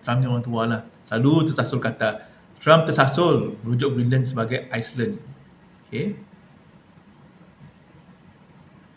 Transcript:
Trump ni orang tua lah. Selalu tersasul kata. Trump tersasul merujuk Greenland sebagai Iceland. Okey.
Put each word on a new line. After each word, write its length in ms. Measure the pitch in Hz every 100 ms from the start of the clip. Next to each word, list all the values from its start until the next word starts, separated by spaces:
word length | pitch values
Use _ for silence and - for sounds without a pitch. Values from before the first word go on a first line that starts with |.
Trump 160 | - 123
ni 80 | 127
orang 160 | 120
tua 240 | 120 117 117
lah. 140 | 113 - - -
Selalu 400 | 113 135 160 156
tersasul 320 | 139 120 123
kata. 480 | 117 - 107 - - - - -
Trump 240 | 151 160
tersasul 720 | 160 - 131 - 175 131 104 -
merujuk 320 | 113 120 139 120
Greenland 320 | 120 131 123
sebagai 400 | 120 113 127 - 117
Iceland. 400 | 113 127 110 101 - - - - - - -
Okey. 320 | 120 185 - - - - - - - - - - - - - - - - - - - - - - - - - - - -